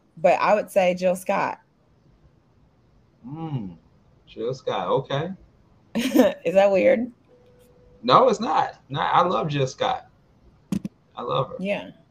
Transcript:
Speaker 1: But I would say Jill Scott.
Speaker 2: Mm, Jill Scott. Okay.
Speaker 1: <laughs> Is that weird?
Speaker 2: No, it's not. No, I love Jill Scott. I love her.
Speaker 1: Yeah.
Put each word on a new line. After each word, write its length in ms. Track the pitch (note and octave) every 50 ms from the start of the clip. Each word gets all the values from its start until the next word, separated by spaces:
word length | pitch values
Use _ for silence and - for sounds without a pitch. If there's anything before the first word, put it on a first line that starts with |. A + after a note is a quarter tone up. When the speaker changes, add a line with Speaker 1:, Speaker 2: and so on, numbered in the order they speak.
| _ _ _ -
Speaker 1:
But 220 | D#3 F#3+ E3 -
I 160 | - E3 G3+
would 160 | G#3+ F3+ -
say 240 | - G3+ F#3 F3+ F3+
Jill 200 | F3+ F3+ F#3 F3+
Scott. 440 | F#3 - - G3 F#3 D3+ B2+ - - _ _ _ _ _ _ _ _ _ _ _ _ _ _ _ _ _ _ _ _ _ _ _ _ _ _ _ _ _ _ _ _ - A#2+
Speaker 2:
Mm, 480 | C#3+ D#3+ E3 D#3+ D3 B2+ G#2 F#2+ E2+ E2 _ _ _ _ _ _ _ _ _ _
Jill 260 | - - A2 A#2 C3+
Scott. 340 | C#3 - - A#3 G#3 F#2 F2
Okay. 440 | G#2+ C3+ C3+ - C#3+ C#3 D#3+ F3+ F#3+ - - _ _ _
Speaker 1:
<laughs> 340 | _ _ _ _ _ _ - A3+ A#3+ C4 - - A#3+ F#3+ - - -
Is 80 | E3+ E3+
that 160 | F#3+ G3 G3+
weird? 400 | G3 F#3 G3+ G#3 - A3 A#3+ A#3 - _ _ _ _ _ _ _ _ _ _ _ _ _ _ - _ -
Speaker 2:
No, 280 | - A#2 C3+ F#3 B3 C4
it's 100 | G3+ G3
not. 360 | G#3+ C4+ D#4+ D4 - - - - _ -
No, 120 | C3 D3+
I 200 | F3 E3 C#3 D#3+
love 260 | G3+ F3+ F#3+ - G3 D#3+
Jill 180 | C#3+ C#3+ C3+ B2+
Scott. 400 | - - B2 G2 F2+ - - - _ _ _ _ _ _ _ _ _ _ _ - - - - - _ _ _ _ -
I 60 | A2
love 280 | A#2 B2 C#3 D3 C3 -
her. 60 | - -
Speaker 1:
Yeah. 320 | F#3 G3 G3+ - F#2 F#2+ - _ _ _